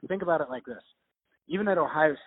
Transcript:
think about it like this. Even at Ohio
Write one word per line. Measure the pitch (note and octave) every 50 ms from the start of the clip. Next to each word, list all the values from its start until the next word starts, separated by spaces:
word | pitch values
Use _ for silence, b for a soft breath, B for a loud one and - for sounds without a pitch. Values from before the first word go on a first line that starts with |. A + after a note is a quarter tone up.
| - -
think | F#3 G3
about | F#3+ F3 E3 D#3
it | D3 B2+
like | B2 B2 -
this. | - A#2+ F#2 - _ _ _ _ _ _ _ _ _ _ _ _ -
Even | D#3 F#3+ G#3+ G#3
at | F#3+ F3
Ohio | D3+ C3+ - D3+ D#3 D#3 C#3+ - -